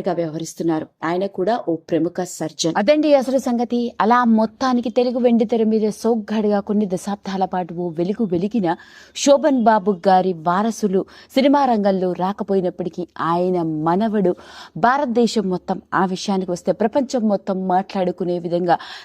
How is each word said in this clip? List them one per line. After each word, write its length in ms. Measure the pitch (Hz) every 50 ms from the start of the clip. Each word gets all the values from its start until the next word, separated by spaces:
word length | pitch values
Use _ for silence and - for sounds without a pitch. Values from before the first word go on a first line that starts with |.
| 185 196
గా 60 | 170
వ్యవహరిస్తున్నారు. 760 | 170 170 156 151 165 165 - - - 180 165 160 156 156 - _ - -
ఆయన 220 | 160 175 180 196
కూడా 380 | 196 - - 180 180 233 247 - -
ఓ 60 | 165
ప్రముఖ 480 | 160 - - 175 160 160 170 170 - 180
సర్జన్. 500 | 170 - - 160 151 - - - 160 - 196
అదండి 360 | 214 247 302 311 302 302 285
అసలు 240 | 269 240 262 254 269
సంగతి. 440 | 226 254 240 233 240 233 240 240 240 240 - -
అలా 220 | 185 214 240 247 247
మొత్తానికి 640 | 233 220 214 220 220 220 - 269 262 247 247 233 254
తెలుగు 300 | 208 254 247 254 240 254
వెండితెర 440 | 240 247 233 220 240 208 247 226 226
మీద 260 | 220 220 220 214 214
సోగ్గాడిగా 680 | 202 - - 233 240 226 202 - 214 220 208 208 208 202
కొన్ని 260 | 202 - 214 208 214 185 185
దశాబ్దాల 520 | 170 - 202 202 202 - 196 190 185 185
పాటు 280 | 180 - 185 180 165 175
ఓ 160 | 170 175 175
వెలుగు 360 | 160 156 175 180 208 - 233
వెలిగిన 520 | 180 180 170 180 208 - 240 185 165 180 - - - - - - - -
శోభన్ 460 | - - 285 277 285 240 302 269 254 214
బాబు 300 | 226 220 214 180 208 202 170 170 196
గారి 260 | 185 185 180 190 180
వారసులు 720 | 160 156 175 175 190 214 233 220 - 220 196 185 190 - - - - - _ -
సినిమా 300 | 262 247 285 277 285 277
రంగంలో 460 | 254 233 214 202 202 190 185 180 185 175
రాకపోయినప్పటికీ, 920 | 175 175 185 202 - 190 - 196 196 175 180 170 - 180 175 - - 180 - _ - 147 160 170
ఆయన 280 | 175 180 185 180 175
మనవడు 720 | 165 160 156 151 156 165 175 190 226 220 202 214 185 180 180 - - - - - - - - 165
భారతదేశం 720 | 156 240 262 285 302 247 220 247 240 214 - 226 185 190 180
మొత్తం, 260 | 175 - - 190 180 - - -
ఆ 120 | 165 196
విషయానికి 460 | 180 185 180 - - 196 190 185 180
వస్తే 200 | 175 175 - 196
ప్రపంచం 500 | 175 - 220 233 - 294 262 - - 247
మొత్తం 460 | 214 220 202 190 - - 190 185 190 185
మాట్లాడుకునే 720 | 180 185 190 - - 196 185 190 180 - 190 175 175 175 170
విధంగా 300 | 175 170 175 180 175 160 - - - - - -